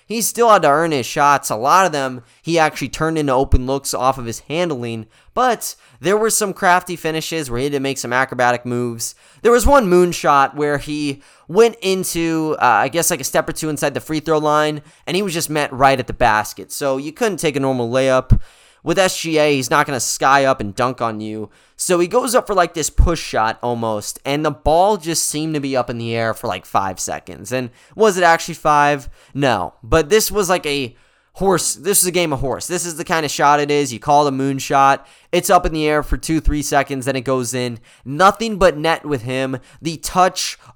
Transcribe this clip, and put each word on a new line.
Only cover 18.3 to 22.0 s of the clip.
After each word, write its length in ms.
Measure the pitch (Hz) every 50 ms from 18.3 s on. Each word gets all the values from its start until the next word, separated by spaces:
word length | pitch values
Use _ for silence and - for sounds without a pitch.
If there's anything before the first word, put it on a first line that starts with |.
| - - - - - _ _ _ _ _ -
With 160 | 143 175 196
S 200 | 185 185 - -
G 180 | - 165 156 151
A, 180 | 151 151 147
he's 140 | 135 123 117
not 160 | 160 147 147
gonna 140 | 151 139 123
sky 460 | - - - - 151 135 139 139 135
up 140 | 135 135 -
and 140 | 110 101 95
dunk 280 | - 123 127 127 -
on 200 | 120 113 110 107
you. 280 | 107 107 107 110 107 - _ _ _ _ _
So 240 | - - - 180
he 80 | 175